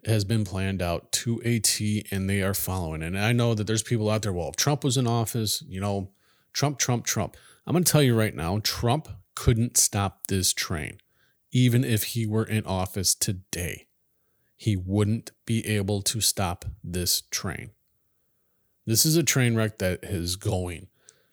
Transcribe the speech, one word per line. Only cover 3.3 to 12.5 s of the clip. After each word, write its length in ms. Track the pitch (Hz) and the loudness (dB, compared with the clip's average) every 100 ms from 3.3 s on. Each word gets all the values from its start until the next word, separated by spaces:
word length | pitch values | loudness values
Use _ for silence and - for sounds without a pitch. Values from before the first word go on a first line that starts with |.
know 220 | 120 120 | 2 2
that 120 | 110 104 | 0 0
there's 160 | 110 | -2
people 260 | - 117 107 | 0 0 2
out 140 | 107 | 0
there, 100 | 107 | 0
"Well, 160 | 90 80 | -2 -4
if 80 | - | -2
Trump 280 | - 147 | 0 2
was 120 | 143 127 | 0 0
in 100 | 120 | 2
office, 560 | 117 110 123 107 - - | 2 0 -2 -2 -4 -6
you 140 | 92 | -6
know, 300 | 101 98 95 _ _ _ _ | -4 -4 -6 _ _ _ _
Trump, 260 | - 143 143 | -2 0 0
Trump, 260 | - 120 | 0 0
Trump." 320 | - - 87 - - _ - | 0 -2 -2 -6 -20 _ 0
I'm 80 | |
gonna 100 | 170 | 2
tell 180 | 170 151 | 4 6
you 140 | 139 113 | 6 4
right 180 | 110 | 2
now, 260 | 65 82 101 | 0 -2 -2
Trump 480 | - - 117 143 - - - | -2 -2 0 0 -2 -16 -14
couldn't 420 | - - 117 120 - | 0 2 4 2 2
stop 500 | - 104 98 - - | 2 2 -2 -4 -4
this 240 | 95 90 | 0 0
train. 460 | - - 85 71 - _ _ _ _ _ | 0 -4 -4 -6 -12 _ _ _ _ _
Even 320 | 127 123 120 | 4 4 4
if 200 | 131 110 | 2 0
he 220 | - 117 110 | 0 -4 -2
were 180 | 107 | 0
in 200 | 110 | 0